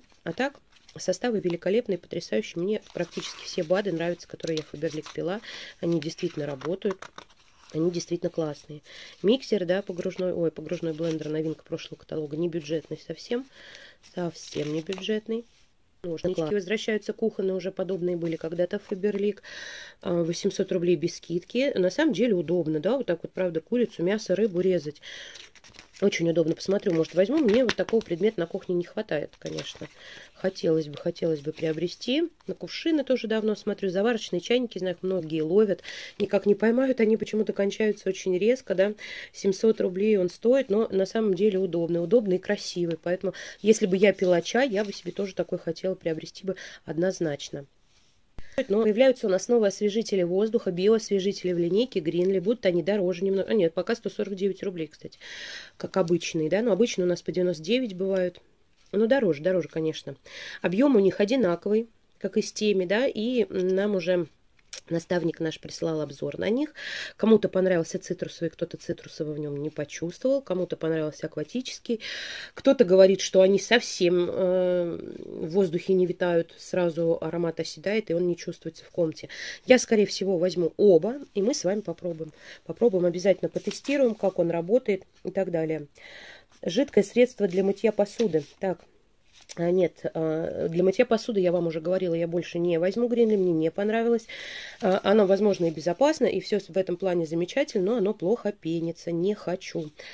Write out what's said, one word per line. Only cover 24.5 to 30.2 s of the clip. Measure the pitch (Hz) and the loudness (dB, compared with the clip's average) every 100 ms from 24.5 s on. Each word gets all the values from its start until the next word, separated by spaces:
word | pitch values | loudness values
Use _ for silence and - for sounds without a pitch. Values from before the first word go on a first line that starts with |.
| 175 | 2
резать. | 185 180 147 - - - - - - - - - - - | 2 0 -2 -12 -16 -16 -16 -18 -20 -20 -20 -20 -20 0
Очень | 202 185 165 | 0 2 2
удобно. | 165 160 | 2 2
Посмотрю, | 160 - 190 202 | 0 0 0 2
может, | 165 160 165 | 0 2 2
возьму. | 196 311 | 2 4
Мне | 247 226 | 4 4
вот | 240 - | 2 0
такого | 175 226 | 0 0
предмета | - 170 208 220 | 0 0 0 0
на | 170 | -4
кухне | 190 - 175 | -6 -2 -2
не | |
хватает, | 170 - 214 151 - - | -2 -8 -4 -4 -4 -12
конечно. | 156 156 143 - - - - - | -10 -10 -10 -14 -18 -18 -20 -20